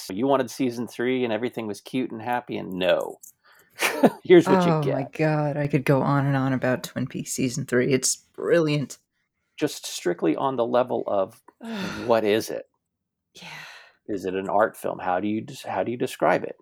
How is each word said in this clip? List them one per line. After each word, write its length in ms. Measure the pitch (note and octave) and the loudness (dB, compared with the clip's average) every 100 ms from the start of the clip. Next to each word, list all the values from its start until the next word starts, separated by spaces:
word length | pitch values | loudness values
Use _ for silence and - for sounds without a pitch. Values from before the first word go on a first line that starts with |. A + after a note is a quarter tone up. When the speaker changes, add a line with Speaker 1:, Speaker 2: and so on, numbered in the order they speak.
| - | -8
Speaker 1:
you 160 | F#2+ C3+ | -2 2
wanted 240 | C3 A2+ | 2 0
season 380 | - B2+ A#2+ A2 | -2 -2 -2 -6
three 380 | - B2 B2+ B2 | -4 -2 0 0
and 80 | |
everything 340 | G#2+ A#2+ A#2+ G#2+ | -2 -4 -6 -8
was 140 | G2 | -10
cute 300 | - C3 A#2+ | -6 -4 -4
and 100 | A2+ | -6
happy, 360 | A#2 B2 - G#2 | -6 -6 -4 -8
and 140 | F#2 | -6
no." 480 | F#2 F2+ D2+ G1+ - - - _ _ _ - | 0 2 2 0 -10 -20 -20 _ _ _ -6
<laughs> 480 | - - C#4 - | -4 4 2 4
Here's 240 | D#3 F3 - | 8 8 8
what 180 | F#3+ F3 | 4 4
you 60 | |
Speaker 2:
Oh 60 | D#3 | 2
my 240 | D3 - | 2 -2
Speaker 1:
get. 80 | C3+ | -4
Speaker 2:
God, 440 | - D#3 D3+ D3 C#3 | 0 0 2 0 -2
I 100 | D3 | 0
could 160 | D3 B2+ | 0 2
go 160 | C3+ | 2
on 240 | C3+ C#3+ C#3 | 4 2 2
and 100 | C#3 | 2
on 160 | C3 | 0
about 280 | B2+ B2+ B2 | 0 0 -2
Twin 220 | - C3 B2+ | -4 -6 -6
Peaks 240 | - C#3+ | -6 -6
season 320 | - C3 A#2+ C3 | -4 -2 -2 0
three. 280 | B2 B2+ | 2 4
It's 220 | F#3+ - - | 2 0 -4
brilliant. 840 | _ - A2 E3+ D#3 D3 C3 - _ _ _ _ _ - | _ -6 2 4 4 0 -2 -10 _ _ _ _ _ -6
Speaker 1:
Just 280 | D3+ - - | -4 -4 -10
strictly 500 | - F3 E3+ E3 C#3 | -6 -4 0 0 0
on 200 | C3+ B2+ | -2 0
the 100 | A#2 | 2
level 380 | B2 B2 A#2+ - | 2 2 -2 -2
of, 340 | G2 F#2+ - - - | -2 -2 -6 -20 -18
Speaker 2:
<sighs> 460 | A3+ G#3+ F3+ G#2+ A2+ | -10 -8 -8 -6 0
Speaker 1:
what 160 | A2+ | 2
is 260 | G#2 A2 - | 4 2 0
it? 180 | A1+ - _ _ _ _ _ _ - | -8 -12 _ _ _ _ _ _ -20
Speaker 2:
Yeah. 120 | - - - - - _ - | -18 -16 -18 -20 -20 _ -8
Speaker 1:
Is 160 | G2 F#2 | -6 -4
it 80 | |
an 140 | F#2+ F#2+ | -4 0
art 280 | G2+ A2 - | 2 2 0
film? 200 | F#2+ F2 | -8 -6
How 200 | F#2 F2+ | -2 -2
do 80 | G#2 | 0
you 140 | G#2+ | -4
des-, 260 | A#2 - G2 | -6 -12 -6
how 140 | G2 | -4
do 80 | A2+ | -4
you 60 | B2 | -4
describe 460 | B2+ - D3+ - | -6 0 2 2
it? 120 | - - | -2 -12